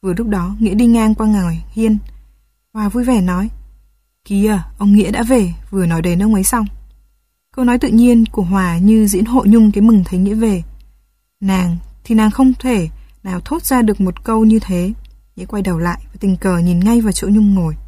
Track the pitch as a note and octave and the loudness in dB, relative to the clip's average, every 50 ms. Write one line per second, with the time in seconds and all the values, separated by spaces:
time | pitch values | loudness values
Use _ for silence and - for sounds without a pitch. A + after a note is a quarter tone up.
0 | - F#3+ F3 F3 A#3 A3 G#3 F#3+ F3 F3+ G3+ G#3+ A3+ G3+ F3+ G#3 A#3+ A#3 A#3 A#3 | -6 -6 -4 -4 -4 -4 -4 -4 -4 -6 -4 -2 -2 0 2 2 4 4 4 4
1 | A3 A3 A3 - A3 G#3+ G#3+ G3+ F3+ E3+ E3 E3 - - - A3 A3+ A3 G#3+ G#3 | 2 2 0 0 0 0 0 0 0 -2 -4 -6 -10 -10 -6 -2 0 0 0 -2
2 | - - - - - _ _ _ _ _ _ _ _ _ _ G#3+ G#3+ G3+ F#3+ B3 | -4 -10 -20 -20 -20 _ _ _ _ _ _ _ _ _ _ -6 -6 -4 -2 -2
3 | B3 B3 B3+ G#3+ F3+ F#3 F3+ F3+ G3 A3+ - - - - - _ _ _ _ _ | -2 0 0 0 0 0 -2 -4 -4 -6 -8 -12 -20 -20 -20 _ _ _ _ _
4 | _ _ _ _ _ - G3+ G3 G3+ G#3+ G#3+ F#3+ E3 - - - G3+ G3+ G3+ G#3 | _ _ _ _ _ -6 -2 0 0 0 0 -2 -4 -8 -10 -2 2 4 4 4
5 | G3 E3 G#3 C4 A#3 A3+ C4 A#3+ G3+ F3 E3+ - - - - G3 F3+ E3+ E3 E3 | 4 2 -2 -4 0 2 2 2 2 0 -4 -10 -14 -8 -6 -4 -2 -2 -2 -2
6 | D#3+ F3+ F3 F3 G3+ A3 A3 F#3+ F#3+ - - A#3 G#3+ G3+ - - - - _ _ | -2 -2 -2 0 0 0 0 0 0 -2 -2 -2 -4 -6 -10 -16 -20 -20 _ _
7 | _ _ _ _ _ _ _ _ _ _ _ - B3+ B3 A#3+ B3 D4 C#4 A3 A3+ | _ _ _ _ _ _ _ _ _ _ _ -2 0 0 0 0 0 2 2 4
8 | A#3+ B3 A#3+ A#3 A3+ - - - F#3+ E3+ G3 G3 F#3 F3+ E3+ E3+ F3+ G#3 A3 A3 | 4 6 4 4 2 2 -2 -4 -4 -2 -2 -2 -2 -2 -2 0 2 4 4 4
9 | G#3+ G3+ G3+ F3+ G#3+ A3+ A#3+ C4 - G3+ G#3+ A#3 A3 G#3+ G3+ G#3 G3+ A3+ A3+ G3+ | 2 2 0 -2 -2 0 0 0 4 4 6 6 6 4 4 4 4 4 4 4
10 | F3+ - F#3+ F3+ F#3+ G3 G#3 A3 A3+ A3 G3+ F3 D#3+ - - - - _ _ _ | 2 0 -2 -2 -2 -2 -2 -2 -2 -2 -2 -4 -6 -12 -18 -20 -20 _ _ _
11 | _ _ _ _ _ _ _ _ G3+ F#3+ F#3+ F#3 F#3 F3 E3+ E3+ - - - - | _ _ _ _ _ _ _ _ -4 -2 0 0 0 -2 -4 -6 -8 -14 -20 -20
12 | _ - A#3 A3 A3 G#3+ G#3+ - C4+ C4 B3 - - B3+ A#3+ G3+ E3+ D#3 - - | _ -2 0 2 2 2 2 4 2 2 2 0 -2 -2 -2 -2 -2 -4 -8 -16
13 | - _ _ _ _ G3 F#3 F3 - - C#4+ E4+ - - C4+ B3+ A#3+ G#3+ G3+ - | -20 _ _ _ _ -10 -10 -10 -8 -8 -8 -6 -4 -2 0 2 2 0 0 0
14 | G3 F#3 F3 - - - A3+ A3 A3 A3 A3 A3 G#3 F#3+ F#3 F3 F3 F#3+ A3+ - | -2 -4 -4 -6 -6 -4 0 2 4 4 4 2 0 -2 -4 -4 -4 -6 -8 -10
15 | - - _ _ _ _ _ - F#3 - - G#3 F#3+ F#3+ F3 D#3+ E3+ F3 F3 - | -16 -20 _ _ _ _ _ -18 -16 -10 -8 -6 -4 -4 -4 -4 -4 -4 -6 -8
16 | - - - - - G3 F#3+ F3 - G3 F3+ E3+ E3+ F3+ F3 F3 F#3 G#3+ A#3 A#3+ | -12 -18 -14 -6 -4 -4 -4 -2 -2 -2 0 0 0 0 0 2 2 2 2 2
17 | A3+ G#3+ F#3 - - F#3+ G3+ A3 G#3+ G3+ G3 F#3+ E3+ D#3+ D3+ - - | 2 0 -2 -2 -2 0 2 2 4 2 2 0 0 -4 -6 -8 -14